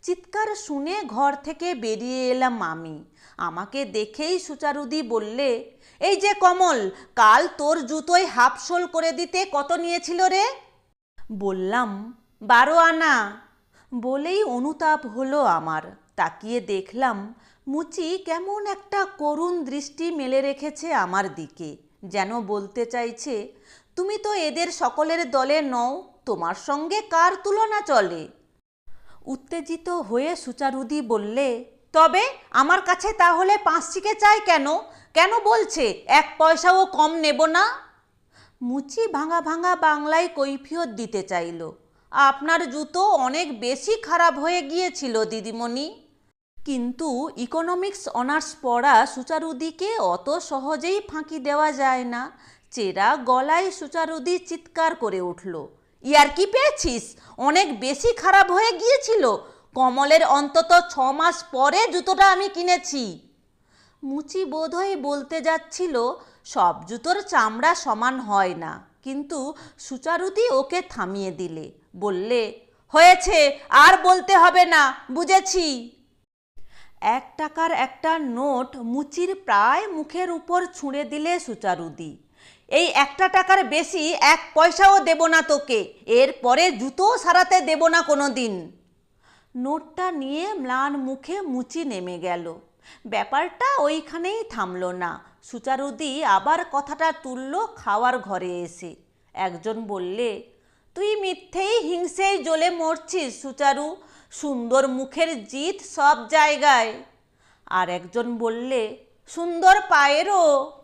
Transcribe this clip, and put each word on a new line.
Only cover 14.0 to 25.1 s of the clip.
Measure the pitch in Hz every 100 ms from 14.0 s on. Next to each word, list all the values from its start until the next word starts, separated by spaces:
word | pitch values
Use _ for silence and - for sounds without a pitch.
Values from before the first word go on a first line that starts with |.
| 240 269 311 392
অনুতাপ | 415 247 269 311 320 302 277
হলো | 214 262 294
আমার। | 247 165 160 156 160 196 _ -
তাকিয়ে | 240 - 208 240
দেখলাম | 190 196 190 226 262 202 208 240 _ _ -
মুচি | 285 320 349 320 370 381
কেমন | 330 381 415 415
একটা | 392 - 403 392 381
করুণ | 294 302 349 359
দৃষ্টি | 269 285 285 - 339
মেলে | 330 262 262
রেখেছে | 277 277 294 294 330
আমার | 285 180 185 190 180
দিকে, | 156 _ 160 143 _ _
যেন | 170 202 190 233
বলতে | 202 208 196 247 233
চাইছে, | 240 240 233 302 226 202 _ _ - _ -
"তুমি | 370 427
তো | 415
এদের | 415 311 254 349
সকলের | 339 285 240 311